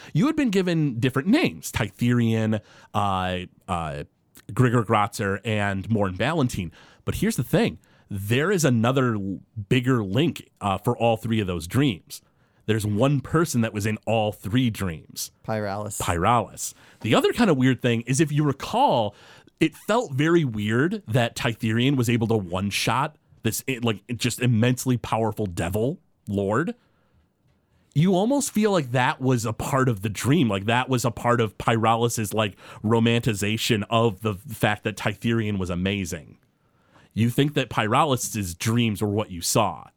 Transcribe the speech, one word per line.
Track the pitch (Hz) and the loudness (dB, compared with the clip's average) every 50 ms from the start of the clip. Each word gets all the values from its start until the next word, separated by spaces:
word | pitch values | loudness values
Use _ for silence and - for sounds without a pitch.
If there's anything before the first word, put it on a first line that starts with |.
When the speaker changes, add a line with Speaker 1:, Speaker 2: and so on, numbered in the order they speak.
| - - - | -14 -4 -2
Speaker 1:
You | 147 208 302 | 0 2 2
had | 320 | 2
been | 311 285 240 | 0 0 0
given | 185 196 185 180 170 165 156 143 117 117 | 2 0 0 2 2 0 0 0 0 0
different | 107 127 - 135 139 185 | -2 0 0 0 0 2
names, | 226 320 359 - - 82 - - - | 2 2 2 0 -2 -4 -12 -8 -4
Tytherian, | - 117 101 - - - 120 123 120 117 113 113 113 110 110 110 104 - - - - - - - | -4 -4 -4 -4 -2 0 2 2 2 2 2 2 2 0 0 0 -2 -4 -8 -20 -20 -16 -6 -4
uh, | 107 101 101 95 92 92 92 92 90 92 - _ _ _ - | -2 0 0 0 0 -2 -2 -4 -6 -8 -10 _ _ _ -6
uh, | 92 85 82 78 73 71 73 - _ _ _ _ _ - - - 101 | -6 -4 -4 -6 -6 -8 -10 -12 _ _ _ _ _ -20 -18 -8 0
Grigor | - 127 123 113 123 110 | 2 2 4 4 2 0
Grotzer, | - 113 107 104 101 - - 107 98 95 101 - | 2 2 2 2 0 -2 -4 -4 -2 -2 -4 -4
and | 117 107 104 101 101 98 95 92 95 | -4 -2 -2 0 -2 -2 -4 -4 -2
Morn | 113 104 101 95 92 | 0 0 0 0 -2
Valentine. | 92 110 135 165 170 135 123 - - 180 151 - - - - - _ - | -2 -2 -2 0 0 0 -2 -2 -4 -8 -8 -8 -14 -20 -20 -20 _ -8
But | - 139 | -6 -4
here's | - 175 214 226 | -2 -2 -2 -2
the | - 127 | -2 -4
thing. | - - 156 233 185 - - _ _ _ _ _ - | 0 0 2 2 0 -2 -6 _ _ _ _ _ -12
There | 104 98 98 101 117 131 151 180 | -10 -8 -4 0 0 0 2 2
is | 214 180 147 | 0 2 2
another | 139 123 113 110 120 131 139 131 123 113 | 2 2 4 2 2 2 2 2 0 0
l-, | 104 98 95 95 73 - _ - 110 101 - | -2 -4 -6 -8 -10 -12 _ -12 -10 -4 0
bigger | - 131 123 131 131 120 107 | 0 2 2 2 2 2 2
link, | 95 95 123 160 165 - - - _ _ - | 0 0 0 0 0 -2 -4 -12 _ _ -6
uh, | 104 101 95 95 | -4 -2 -2 -2
for | - 123 120 - | 0 -2 -2 2
all | 113 117 113 110 | 2 2 2 2
three | - 110 113 110 | 0 -2 -2 -2
of | 104 90 | 0 -2
those | 90 87 82 87 | -4 -6 -6 -2
dreams. | - 123 147 143 101 80 _ - - - _ _ _ _ _ _ _ _ - | 0 0 2 2 0 -2 _ -16 -20 -20 _ _ _ _ _ _ _ _ -4
There's | - 107 113 101 | -2 -2 0 0
one | 107 104 101 123 139 147 139 | -2 0 2 2 2 2 0
person | - - - 160 170 - - 123 | -2 0 0 0 0 2 0 0
that | 113 110 - | 0 0 -2
was | 107 101 | -4 -4
in | 110 107 - - - | -4 -4 -4 -2 -2
all | 110 113 107 107 | 0 0 0 0
three | 101 - - 101 95 127 135 120 | -2 -6 -8 -2 0 2 2 2
dreams. | 104 - 98 92 80 76 - - - - - - _ _ - | 0 -2 -4 -6 -6 -8 -12 -16 -12 -12 -12 -12 _ _ -8
Speaker 2:
Pyralis. | - 113 107 107 101 95 104 104 104 98 - | -6 -6 -4 -4 -4 -6 -6 -8 -8 -8 -6
Speaker 1:
Pyralis. | - - 90 85 85 104 123 120 101 - - - - - - _ - - - - | -2 -2 0 2 4 4 4 4 2 -2 -6 -12 -12 -12 -12 _ -20 -20 -18 -8
The | - 110 139 | -2 0 2
other | 220 302 415 381 | 2 2 2 2
kind | - 247 202 | 2 4 4
of | 156 131 | 4 4
weird | 127 131 127 - | 4 2 2 2
thing | - 123 117 113 107 - | 2 0 0 0 0 -2
is, | 135 131 | 0 0
if | 165 143 | 0 0
you | 147 143 151 | 2 0 0
recall, | 143 135 - - - - 226 277 269 180 123 110 101 - - - - - - - _ _ - | 0 0 -2 -6 -4 -2 2 2 2 2 2 0 -2 -4 -10 -20 -20 -20 -20 -20 _ _ -2
it | 160 156 - | -2 -2 -2
felt | - - - 208 240 254 156 139 | -4 -4 -2 0 0 0 -2 -2
very | 127 147 160 175 175 160 | 0 2 4 4 4 2
weird | 131 110 107 104 104 110 120 139 175 208 208 - - | 2 -2 -2 -2 0 2 2 2 2 0 -4 -6 -2
that | 107 131 117 117 - | 0 0 0 0 -2
Tytherian | - - 127 113 - - 110 107 117 120 135 143 131 | -2 -2 -2 -2 -2 -2 0 0 2 2 2 2 2
was | 120 110 | 2 2
able | 117 117 113 104 | 2 2 2 2
to | 113 110 | 0 0
one-shot | 95 85 85 92 98 101 98 - - - 113 123 143 156 - _ _ _ _ _ - | -2 -2 -4 -4 -4 -2 -2 -2 -2 0 0 0 0 -2 -6 _ _ _ _ _ -4
this, | 113 104 - - - | -4 -4 -4 -4 -6
i-, | 135 117 117 | -6 -2 -2
like, | 117 110 98 _ - 123 | -2 -2 -2 _ -10 -8
just | 110 - 120 - - | -4 -4 -4 -4 0
immensely | 123 123 120 104 117 123 127 127 - 135 127 117 | 0 2 2 4 4 2 2 0 0 -2 -2 -2
powerful | - - - 110 113 110 101 - 107 | -2 -2 -2 0 0 -2 -2 -2 -6
devil | 95 87 85 87 82 95 107 110 131 175 - _ _ _ _ - - | -6 -4 -4 -4 -4 -2 -2 -2 -2 -4 -6 _ _ _ _ -10 -6
lord. | 101 98 101 95 107 120 165 196 233 _ _ _ _ _ _ _ _ _ _ _ _ _ _ _ _ _ _ _ _ _ _ _ - 139 | -2 -2 0 0 0 0 0 -2 -6 _ _ _ _ _ _ _ _ _ _ _ _ _ _ _ _ _ _ _ _ _ _ _ 0 0
You | 160 185 196 | 2 4 4
almost | 175 202 233 277 285 247 - | 2 2 2 0 0 0 -2
feel | - 208 214 214 | 0 0 2 2
like | 196 180 147 123 | 2 2 0 0
that | 120 131 123 139 156 - | 0 0 2 2 0 0
was | 131 127 131 120 101 | 0 0 2 2 0
a | 117 110 | -4 -6
part | - - - - 135 131 131 | -6 -4 -2 0 2 2 2
of | 120 98 | 0 -2
the | 95 110 | -4 -6
dream. | 95 - - 110 143 165 143 113 | -6 -4 0 2 2 4 4 2
Like, | 98 98 98 | 0 -2 0
that | 110 113 123 127 131 | 2 2 2 2 0
was | 131 123 - | -2 0 0
a | 131 | -2
part | - - - 120 120 117 | -4 -2 0 0 2 2
of | 117 104 - - | 2 -2 -2 -4
Pyralis's, | - - 120 113 107 113 113 113 117 120 - - 110 101 - | 0 0 2 2 4 4 2 4 2 0 0 -2 -6 -4 -2
like, | 107 110 104 - - - - - - - | -2 -2 -2 -2 -10 -20 -20 -16 -6 -2
romanticization | 107 117 117 113 117 117 117 117 123 107 95 104 101 110 113 - - 120 101 98 - | 2 2 4 4 4 2 2 2 0 -2 0 -2 -2 -2 -2 0 0 0 0 0 2
of | 113 113 117 120 98 95 | 2 2 4 2 0 0
the | 110 110 104 | -4 -4 -4
fact | 90 - - 110 - - 110 104 - - | -4 -8 -14 -8 -2 0 0 0 0 -4
that | 110 101 - | -8 -6 -4
Tytherian | - 113 101 - - 117 117 117 110 104 104 98 | -4 -4 -4 -4 -2 -2 0 0 0 -2 -2 -2
was | 92 90 | -2 -4
amazing. | 90 87 90 98 101 101 95 82 87 80 71 - - _ _ _ _ _ _ _ _ _ _ _ _ - _ _ - | -4 -2 -2 -2 -2 -2 -4 -6 -8 -10 -12 -16 -20 _ _ _ _ _ _ _ _ _ _ _ _ -20 _ _ -2
You | - 113 120 | 0 0 0
think | 120 - 139 151 147 | 2 2 0 0 0
that | 147 131 110 | -2 -4 -2
Pyralis's | - - 110 104 113 135 165 156 131 117 - - - 110 98 87 85 | -2 -2 0 2 2 2 2 2 0 -2 -2 -6 -6 -6 -6 -6 -6
dreams | - - 110 113 120 120 113 104 - | -4 -2 0 0 2 0 0 0 -2
were | 107 104 | -2 -2
what | 101 107 104 - | -2 -2 -2 -4
you | 95 85 | -6 -8
saw. | - - - 127 110 95 80 58 50 - _ | -4 -2 2 2 2 0 0 -6 -14 -20 _